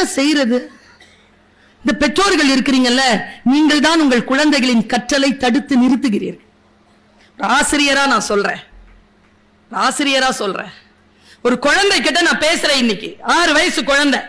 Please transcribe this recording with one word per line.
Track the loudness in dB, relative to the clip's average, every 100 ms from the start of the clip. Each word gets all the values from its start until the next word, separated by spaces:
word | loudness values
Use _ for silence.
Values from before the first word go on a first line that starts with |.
| 0
செய்யறது? | 0 0 0 0 -2 -4 -14 -20 -20 -20 _ _ _ _ _ _ _
இந்த | -4 0
பெற்றோர்கள் | 0 0 0 2 2
இருக்கிறீங்கல்ல, | 2 2 2 2 2 2 0 -4 -4 0
நீங்கள் | 2 4 2
தான் | 2 2
உங்கள் | 2 2 0
குழந்தைகளின் | 0 2 2 2 0 0
கற்றலை | -4 -2 0 0 0
தடுத்து | 0 0 0 2
நிறுத்துகிறீர்கள். | 2 2 0 -2 -6 -12 _ _ _ _ _ _ _ _ _ -8
ஒரு | -2
ஆசிரியரா | 0 0 0 0 0 0
நான் | 0 -2
சொல்றேன், | -2 -4 -6 -14 -20 -20 -20 _ _ _ _ _ _ _
ஒரு | -4
ஆசிரியரா | -2 -2 -2 0 0 -2
சொல்றேன். | -6 -6 -10 -18 _ _ _ _ _ -6
ஒரு | -2 0
குழந்தை | 2 2 2 0
கிட்ட | 0 0
நான் | 0 0 0
பேசுறேன் | 0 0 0
இன்னைக்கு, | 0 -2 -8 -10
ஆறு | -2 0 2
வயசு | 2 0 -2
குழந்தை. | 0 0 0 -2